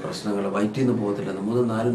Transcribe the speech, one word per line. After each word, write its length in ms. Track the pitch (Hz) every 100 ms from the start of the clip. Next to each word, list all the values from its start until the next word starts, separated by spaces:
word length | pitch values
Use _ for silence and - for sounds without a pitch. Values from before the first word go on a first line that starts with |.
| -
പ്രശ്നങ്ങൾ, 380 | - 104 101 98 101
വയറ്റിൽ 260 | 107 135
നിന്ന് 120 | 127 107
പോകത്തില്ല. 380 | 101 98 98 95 101
മൂന്നും 200 | 120 120
നാലും 200 | 110 123